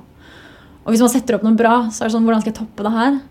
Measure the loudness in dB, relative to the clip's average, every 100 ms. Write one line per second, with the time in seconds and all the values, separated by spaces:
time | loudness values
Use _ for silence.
0 | -16 -20 -20 -20 -20 -20 -20 -14 -2 2
1 | 2 0 -2 0 2 2 4 2 0 -4
2 | -4 0 2 0 -2 -6 -12 -6 -4 0
3 | 0 -2 -6